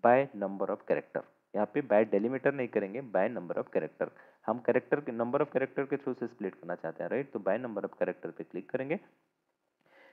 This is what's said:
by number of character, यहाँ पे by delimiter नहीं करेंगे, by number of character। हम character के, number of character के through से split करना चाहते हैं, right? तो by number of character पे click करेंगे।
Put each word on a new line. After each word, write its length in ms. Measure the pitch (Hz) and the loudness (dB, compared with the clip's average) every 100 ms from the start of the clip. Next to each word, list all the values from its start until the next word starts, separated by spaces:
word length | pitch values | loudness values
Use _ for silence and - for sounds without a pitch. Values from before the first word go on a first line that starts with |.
| 117 | 6
by 120 | 127 135 101 | 8 6 -2
number 300 | 98 98 95 | -4 -2 -2
of 120 | 107 | -2
character, 400 | - 76 - - - _ _ | 0 -2 0 -6 -6 _ _
यहाँ 180 | 101 104 | -2 0
पे 80 | 147 | -2
by 220 | 135 104 110 | 4 4 6
delimiter 420 | 101 113 131 143 | 4 2 2 0
नहीं 140 | 139 120 | 0 0
करेंगे, 340 | 107 98 113 | 0 -2 -4
by 260 | 127 92 110 | -2 2 2
number 280 | 110 85 107 | 0 -4 -6
of 120 | 107 | -2
character। 340 | - 80 - 90 - - _ - | -2 -2 -2 -6 -6 -20 _ -4
हम 140 | 120 | 0
character 400 | 123 123 - 147 | 2 0 0 -2
के, 120 | 147 | -2
number 300 | 117 120 147 | -4 -2 0
of 100 | 147 | 0
character 360 | - 131 - 139 | -2 -2 -4 -4
के 80 | 139 | -4
through 220 | 131 123 | -4 -6
से 80 | 120 | -8
split 280 | - 98 - | -6 -8 -8
करना 200 | 85 87 | -10 -8
चाहते 280 | 82 82 | -8 -8
हैं, 60 | 87 | -4
right? 220 | 113 143 | -4 -4
तो 80 | 113 | -4
by 180 | 95 110 | -2 -2
number 240 | 123 101 95 | -2 -6 -6
of 120 | - | -4
character 340 | 90 87 85 | -4 -4 -10
पे 120 | - | -10
click 260 | 82 90 - | -10 -10 -6
करेंगे। 300 | 127 135 190 - _ _ _ _ _ _ _ _ - - | -6 -4 -6 -8 _ _ _ _ _ _ _ _ -20 -20